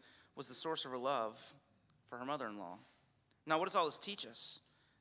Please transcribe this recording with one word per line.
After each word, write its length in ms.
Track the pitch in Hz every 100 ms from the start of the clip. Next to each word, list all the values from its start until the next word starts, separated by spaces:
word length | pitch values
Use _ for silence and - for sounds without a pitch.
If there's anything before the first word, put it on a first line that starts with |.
| - - - -
was 100 | 131
the 60 |
source 320 | 127 165 156 139
of 60 |
her 60 | 127
love 560 | 131 139 110 113 - - - _ _ _ -
for 80 | 123
her 80 | 127
mother-in-law. 540 | 147 120 104 90 87 - - _ _ _ _ -
Now, 120 | 156
what 60 | 185
does 100 | 190
all 80 |
this 160 | 160 135
teach 260 | - 202 117
us? 360 | 117 - - - - - _